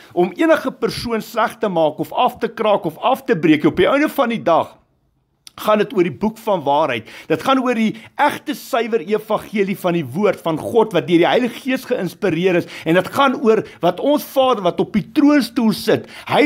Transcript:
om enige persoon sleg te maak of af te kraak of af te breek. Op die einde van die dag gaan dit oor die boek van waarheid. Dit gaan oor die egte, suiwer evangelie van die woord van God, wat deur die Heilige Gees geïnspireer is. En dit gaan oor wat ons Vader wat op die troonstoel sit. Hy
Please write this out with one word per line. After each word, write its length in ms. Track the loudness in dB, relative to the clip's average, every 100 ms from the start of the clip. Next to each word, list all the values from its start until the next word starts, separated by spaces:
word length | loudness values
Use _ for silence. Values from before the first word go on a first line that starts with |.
| -6
om 160 | 0 0 2
enige 320 | 2 2 0 -6
persoon 460 | -6 -6 -6 -6 -4
sleg 300 | -2 -2 -2
te 120 | -4
maak 260 | 0 0 -2
of 140 | -6
af 240 | -2 -2 -2
te 80 | -6
kraak 380 | -2 0 0 -2
of 140 | -4
af 240 | -2 0 0
te 80 |
breek. 320 | 0 2 4 2
Op 160 | 2
die 80 | 2
einde 200 | 2 0
van 160 | -2 -2
die 120 | -2
dag 340 | 0 0 0 -8 _ _ _ _ _ _ -20 -8
gaan 220 | 0 0
dit 100 | 0
oor 140 | 0 -2
die 80 |
boek 240 | -2 -6 -4
van 220 | -4 -2
waarheid. 440 | 0 0 0 -4 -8 -12 -4
Dit 140 | -2
gaan 160 | 0 0
oor 140 | 0 0
die 160 | 0 -2 -8 -2
egte, 340 | 0 -2 -8 -10
suiwer 460 | -4 -2 0 -2
evangelie 720 | -2 -4 -2 -6 -4 -2 -2 -2
van 180 | -2 -2
die 60 | -2
woord 260 | -2 0 0
van 140 | -4 -4
God, 340 | 0 0 2 0
wat 100 | 2
deur 120 | 4
die 80 | 4
Heilige 320 | 2 0 -4
Gees 240 | -4 -4 -2
geïnspireer 760 | -4 -4 -4 -2 0 2 0
is. 60 | -2 -6 0
En 80 | 0
dit 140 | 0
gaan 240 | 2 0 2
oor 180 | 2 2 0 -4
wat 160 | -2 0
ons 240 | 0 0 0
Vader 320 | 0 2 2
wat 160 | 0 -2
op 140 | -2 -2
die 80 | -2
troonstoel 640 | 2 4 4 2 0 0 0
sit. 320 | 0 0 -2 -14 -2
Hy 100 | 2